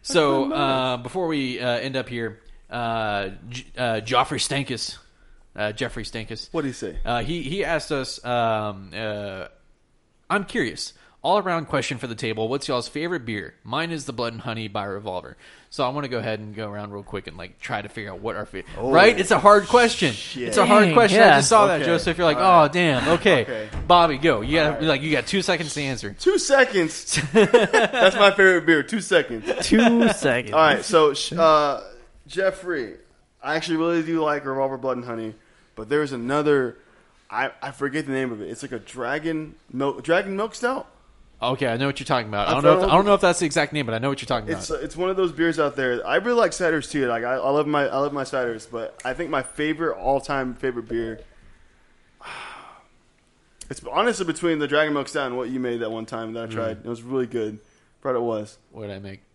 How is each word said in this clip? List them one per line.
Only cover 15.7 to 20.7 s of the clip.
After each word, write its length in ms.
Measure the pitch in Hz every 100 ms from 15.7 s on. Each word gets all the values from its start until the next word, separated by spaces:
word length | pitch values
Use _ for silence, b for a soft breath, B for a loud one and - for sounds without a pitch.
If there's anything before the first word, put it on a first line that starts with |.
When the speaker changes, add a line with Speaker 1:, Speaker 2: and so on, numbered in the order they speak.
Speaker 1:
So 140 | -
I 40 | 127
wanna 200 | 143 139
go 100 | 123
ahead 200 | 110 107
and 160 | 107
go 160 | 104 107
around 220 | 104 104
real 100 | 101
quick 240 | 98 101 92
and, 100 | 80
like, 220 | 90 -
try 220 | - 110
to 60 | 104
figure 220 | - 101
out 80 | 95
what 160 | 107 101
our 100 | 104
fa-, 160 | 95 - -
Speaker 2:
Oh, 120 | 120
Speaker 1:
right? 260 | 151 208 226
It's 120 | 190
a 80 | 190
hard 280 | 202 208 185
question. 460 | 240 233 - 160
Speaker 2:
shit. 360 | 107 - - 123
Speaker 1:
It's 80 | -
a 80 |
hard 200 | 185